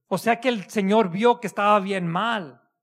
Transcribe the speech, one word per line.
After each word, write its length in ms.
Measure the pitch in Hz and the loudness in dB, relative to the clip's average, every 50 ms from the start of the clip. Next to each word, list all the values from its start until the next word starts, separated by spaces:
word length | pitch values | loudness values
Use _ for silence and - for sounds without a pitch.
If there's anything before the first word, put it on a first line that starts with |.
| _ | _
O 120 | - 190 175 | -6 -6 -2
sea 200 | - 226 - - | 0 0 0 0
que 120 | - 262 | 0 -2
el 180 | 247 208 170 - | -2 -2 -4 -6
Señor 400 | - 220 190 190 208 226 214 180 | -4 -2 0 2 4 2 2 2
vio 320 | 165 202 233 240 240 240 | 0 2 2 2 2 2
que 60 | 214 | -2
estaba 340 | 175 - 214 202 208 208 208 | -8 -4 0 2 4 4 2
bien 260 | 190 196 196 190 175 | 2 0 -4 -4 -4
mal. 540 | 165 165 180 214 233 233 208 170 139 123 _ _ _ _ _ | -4 -2 -2 -2 -2 -4 -6 -6 -10 -16 _ _ _ _ _